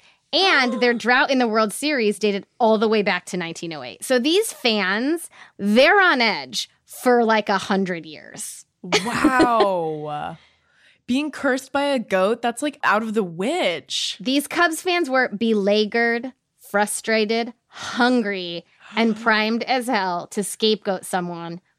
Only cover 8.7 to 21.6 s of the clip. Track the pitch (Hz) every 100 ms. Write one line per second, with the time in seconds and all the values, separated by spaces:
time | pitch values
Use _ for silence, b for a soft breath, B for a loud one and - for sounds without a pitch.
8.7 | _ 180 277 202 - - 254 247 226 202
9.7 | 180 160 156 151 147 165 160 _ _ _
10.7 | _ _ _ - 254 302 - 277 262 -
11.7 | 277 285 269 208 190 190 226 240 233 202
12.7 | - - 208 226 214 185 165 208 349 226
13.7 | 160 - - - - 196 277 277 330 349
14.7 | 320 370 349 285 262 247 190 226 214 196
15.7 | 214 214 233 233 233 254 - _ _ -
16.7 | 202 208 - - 220 214 226 233 - _
17.7 | - - - 247 247 202 196 175 170 -
18.7 | B B 214 226 214 233 214 214 233 247
19.7 | 254 240 233 190 175 - - 190 - 220
20.7 | 214 - 185 - 190 175 170 170 170